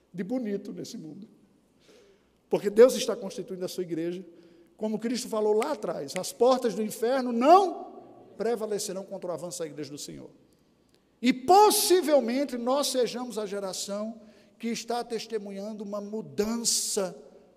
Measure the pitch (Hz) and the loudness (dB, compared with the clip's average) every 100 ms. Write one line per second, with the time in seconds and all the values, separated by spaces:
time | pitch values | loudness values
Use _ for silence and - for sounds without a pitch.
0 | _ 175 190 254 214 196 202 175 - - | _ -10 -6 -4 -4 -6 -8 -12 -12 -12
1 | 160 190 - - _ _ _ _ _ - | -14 -16 -20 -20 _ _ _ _ _ -20
2 | _ _ _ _ _ 165 202 208 247 220 | _ _ _ _ _ -4 2 8 8 8
3 | - 196 190 - 180 185 180 - 175 160 | -2 -4 -6 -10 -10 -8 -8 -6 -6 -4
4 | 170 180 190 - - - - - 214 220 | -4 -6 -10 -20 -20 -20 -20 -8 -6 -4
5 | 233 247 - 220 214 214 233 196 180 156 | -4 -4 -4 0 2 2 0 -2 -6 -6
6 | 143 185 175 - 240 254 240 190 214 - | -6 -6 -6 4 6 6 2 -2 -4 -2
7 | 226 269 247 233 269 370 370 - - - | 0 0 0 4 8 8 8 -2 -12 -18
8 | - - - - 214 233 214 202 - 185 | -20 -20 -16 -6 -4 -2 -2 -4 -4 -8
9 | 190 190 180 156 175 - 160 143 139 143 | -10 -10 -8 -8 -8 -8 -10 -10 -10 -12
10 | - 143 127 - _ _ _ _ _ _ | -14 -14 -16 -20 _ _ _ _ _ _
11 | _ _ 240 254 262 381 415 - - 359 | _ _ 0 2 6 8 8 6 4 4
12 | 285 285 226 262 285 247 240 277 269 262 | 6 4 4 0 -2 -4 0 0 0 0
13 | 220 240 247 208 202 202 190 180 - 202 | 0 -2 -8 -8 -6 -6 -6 -8 -8 -6
14 | 220 226 - - - _ 226 226 - 240 | -8 -10 -18 -20 -20 _ -6 -6 -4 -6
15 | 233 220 226 220 202 196 208 208 202 208 | -4 -8 -6 -8 -8 -10 -10 -10 -8 -8
16 | 202 220 151 131 214 233 226 - - 208 | -8 -8 -6 -4 -2 -2 -2 -2 -2 -2
17 | 185 - - - - | -2 -6 -18 -20 -20